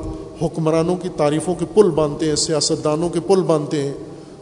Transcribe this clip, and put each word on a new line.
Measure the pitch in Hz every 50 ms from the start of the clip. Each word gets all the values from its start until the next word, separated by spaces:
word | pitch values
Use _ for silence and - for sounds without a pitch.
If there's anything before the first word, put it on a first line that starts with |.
| - - - - - - - - 170
حکمرانوں | 160 - - 160 156 156 165 165 175 180
کی | 175 180 180 165
تعریفوں | - 151 147 151 156 156 185 175
کے | 170 175 156 -
پل | 214 208 185
باندھتے | 151 156 156 147 147 151 165 156
ہیں، | 147
سیاستدانوں | 147 - - 160 147 - - 160 139 127 156 151 156 170 170
کے | 170 175
پل | 160 - 190 190 175
باندھتے | 151 165 151 147 - 160 151 139
ہیں۔ | 139 135 - - - - - - - - -